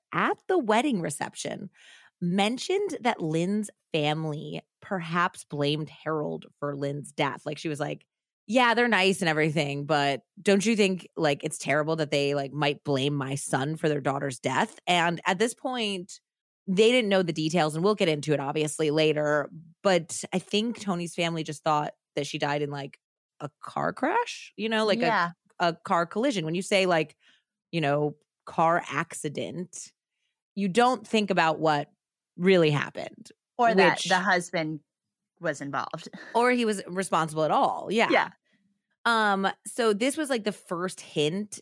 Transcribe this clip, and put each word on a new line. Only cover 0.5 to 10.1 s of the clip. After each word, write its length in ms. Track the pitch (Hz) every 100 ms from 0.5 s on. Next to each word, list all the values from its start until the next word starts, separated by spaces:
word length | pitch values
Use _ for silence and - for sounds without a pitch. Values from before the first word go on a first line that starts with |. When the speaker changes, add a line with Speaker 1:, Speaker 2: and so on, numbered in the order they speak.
| 370
Speaker 1:
wedding 440 | 214 214 294 208
reception 680 | 160 147 - - - - 196 - - - - _
mentioned 760 | 175 196 202 247 - 381 403 302
that 200 | 233 -
Lynn's 480 | 160 160 180 208 208 - _
family 720 | 160 147 156 160 147 151 160 - _
perhaps 600 | - 190 160 175 180 -
blamed 460 | - 151 143 151 147
Harold 560 | - 151 156 160 160 - _
for 160 | 143 143
Lynn's 360 | 139 147 -
death. 340 | - 139 - 147
Like, 120 | 151
she 120 | 165
was 100 | 143
like, 260 | 147 147 _ _ _ _ -
"Yeah, 280 | 240 240
they're 160 | 226 240
nice 320 | 202 190 190
and 80 | 170
everything, 560 | 156 156 151 143 143 143
but 380 | 147 143